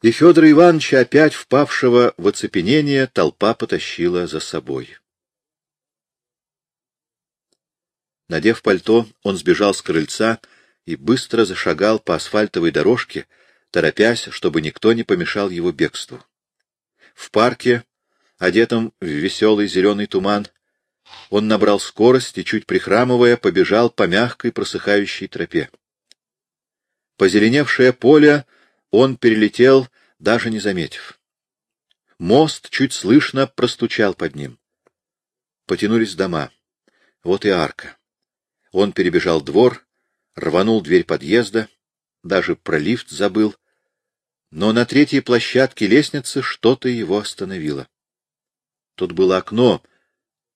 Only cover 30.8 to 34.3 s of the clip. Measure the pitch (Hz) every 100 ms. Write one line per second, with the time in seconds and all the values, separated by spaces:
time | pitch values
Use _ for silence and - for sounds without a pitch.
30.8 | 76 - - - _ _ _ _ _ _
31.8 | _ _ _ _ 87 123 156 - - -
32.8 | 135 - 92 - - 131 135 - 123 -
33.8 | 117 - 104 90 80